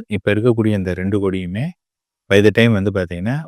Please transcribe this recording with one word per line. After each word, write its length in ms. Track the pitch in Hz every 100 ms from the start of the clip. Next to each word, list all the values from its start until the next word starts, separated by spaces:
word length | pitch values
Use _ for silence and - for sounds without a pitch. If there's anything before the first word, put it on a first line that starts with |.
| 220
இப்ப 180 | 101 -
இருக்கக்கூடிய 420 | 104 123 113 110
இந்த 200 | 104 90
ரெண்டு 260 | 90 95 104
கோடியுமே 460 | 98 92 90 98 156 - _ _ _ _ -
by 100 | 98
the 120 | 104
time 220 | 101 117
வந்து 180 | 104 98
பாத்தீங்கன்னா, 460 | 98 90 87 101 143